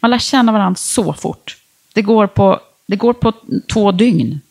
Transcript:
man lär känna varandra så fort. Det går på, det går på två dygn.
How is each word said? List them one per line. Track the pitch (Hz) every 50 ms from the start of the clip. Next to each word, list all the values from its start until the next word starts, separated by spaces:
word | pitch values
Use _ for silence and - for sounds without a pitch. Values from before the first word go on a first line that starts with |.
man | - 233
lär | 240 240
känna | - - - 269 240 226
varandra | 220 214 196 185 185 -
så | - - - - 208 165 151
fort. | - - - 160 _ _ - - _ _ _ _ _ _ _ _
Det | -
går | 214 202 226 220 208 196
på, | - - 202 190 185 - - _ _ _ _ -
det | 190
går | 196 - 233 240
på | 240 - 233 220 - _ - - - - _ -
två | 226 208 202
dygn. | 185 180 220 247 208 165 113 117 135 147 - _